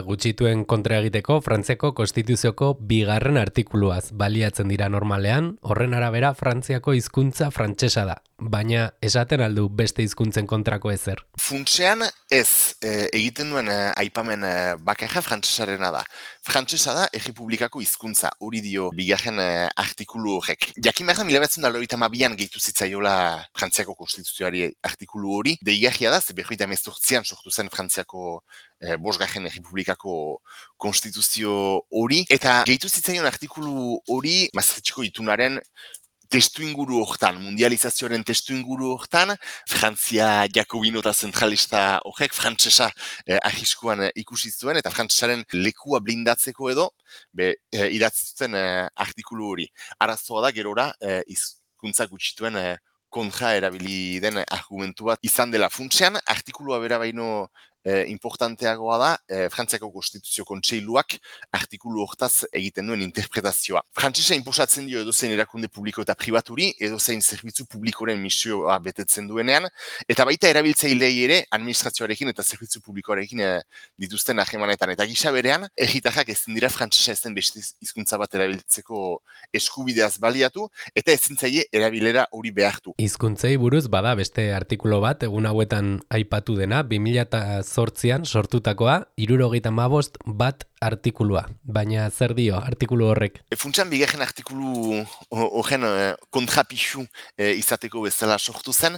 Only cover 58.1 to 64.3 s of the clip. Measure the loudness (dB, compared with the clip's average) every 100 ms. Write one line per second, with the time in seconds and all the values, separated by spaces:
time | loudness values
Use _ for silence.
58.1 | -6 -10 -4 -4 0 -2 0 0 2 2
59.1 | 0 -4 -2 -2 -2 -4 -4 -6 -10 -10
60.1 | -10 -8 -8 -6 -4 -2 -2 0 0 0
61.1 | -6 -12 -20 -8 -6 -6 -10 -8 -4 -4
62.1 | -2 0 0 -2 -4 -6 -6 -6 -4 -4
63.1 | -4 -4 -2 -2 -2 -2 -2 -2 -2 0
64.1 | 2 2